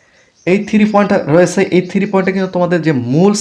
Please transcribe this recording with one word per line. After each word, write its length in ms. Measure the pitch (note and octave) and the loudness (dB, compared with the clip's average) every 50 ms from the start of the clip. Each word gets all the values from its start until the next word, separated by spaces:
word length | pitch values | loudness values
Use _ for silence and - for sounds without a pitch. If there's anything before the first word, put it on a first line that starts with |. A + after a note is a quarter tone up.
| _ _ _ _ _ _ _ _ - E3 | _ _ _ _ _ _ _ _ -4 -2
এই 120 | F#3 G#3+ G3+ - | -2 -2 0 0
থ্রি 180 | - G#3+ G#3+ G#3+ G#3 | 0 0 2 2 2
পয়েন্ট 160 | G3+ G3+ F#3 G#3 F3 - D3 D3+ | 2 2 2 0 -2 0 2 2
রয়েছে, 280 | E3+ F3+ E3 - G3 F#3 - - | 2 2 2 2 0 -2 0 0
এই 60 | F3+ F3 - | -2 -2 -2
থ্রি 160 | - G3 G3 G#3 | -2 -4 -2 -2
পয়েন্টে 200 | G3 F#3+ F3+ F#3+ F#3 | -2 -2 -2 -2 -2
কিন্তু 140 | G3 F#3+ F#3 F#3 | -2 -4 -4 -2
তোমাদের 240 | F3+ F3 E3+ F3+ E3+ D#3 D#3+ | -2 -2 0 0 0 0 0
যে 40 | D3+ B2+ A#2 A#2+ B2+ | -2 -2 -2 -2 0
মূল 180 | D#3+ F#3 G#3 G#3 G#3 | 2 2 2 2 0